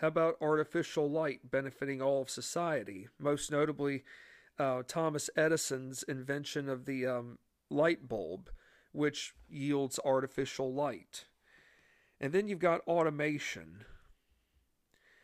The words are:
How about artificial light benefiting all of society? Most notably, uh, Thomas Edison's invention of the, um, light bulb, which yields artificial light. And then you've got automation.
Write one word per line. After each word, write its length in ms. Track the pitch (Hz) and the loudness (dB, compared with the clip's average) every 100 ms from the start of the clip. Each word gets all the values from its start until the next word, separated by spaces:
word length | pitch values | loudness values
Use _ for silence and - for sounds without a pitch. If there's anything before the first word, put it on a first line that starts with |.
How 80 | 156 | 0
about 280 | 160 165 165 | 4 2 2
artificial 680 | 156 151 151 170 156 - 147 | 2 4 2 0 0 0 2
light 400 | 156 156 - 127 | 2 0 -2 -2
benefiting 540 | 135 135 123 139 135 | 0 0 -4 -4 0
all 200 | 135 139 | 2 2
of 60 | 131 | 0
society? 800 | - - 170 170 147 104 92 113 - | -6 -4 -2 0 0 -2 -10 -12 -4
Most 320 | 147 147 - | 0 0 0
notably, 500 | 147 156 143 143 135 - - - - - - | 2 2 2 0 -2 -6 -20 -20 -20 -14 -2
uh, 240 | 139 127 123 | 0 0 -2
Thomas 440 | 170 160 147 - - | 0 0 0 -2 2
Edison's 680 | 160 160 - 131 131 131 | 4 4 0 -4 -6 -8
invention 640 | - 135 131 143 143 151 139 | -6 -6 -4 -4 -2 -4 -4
of 160 | 131 | -4
the, 220 | 131 135 127 | -4 -2 0
um, 320 | 123 120 123 _ _ - | -2 -6 -14 _ _ -4
light 360 | 143 160 170 127 | 2 4 2 -2
bulb, 440 | 113 80 92 185 - _ _ _ | -6 -4 -8 -10 -14 _ _ _
which 400 | 147 147 139 - - - | 0 0 0 -10 -12 -14
yields 500 | 151 143 143 135 - | -6 0 2 0 0
artificial 640 | 143 131 131 - 131 - 135 | 4 4 4 -2 -2 0 -2
light. 500 | 131 143 104 - - - _ _ - _ _ _ _ _ - | 0 -2 -2 -10 -18 -20 _ _ -20 _ _ _ _ _ -8
And 140 | 139 | 0
then 120 | 180 208 | 0 0
you've 120 | 185 | 2
got 240 | 175 170 | 2 2
automation. 1040 | - 170 160 147 151 147 - 98 80 92 107 - - - _ _ _ _ _ _ _ _ _ _ | 2 2 2 2 0 0 -4 -8 -12 -18 -18 -20 -20 -20 _ _ _ _ _ _ _ _ _ _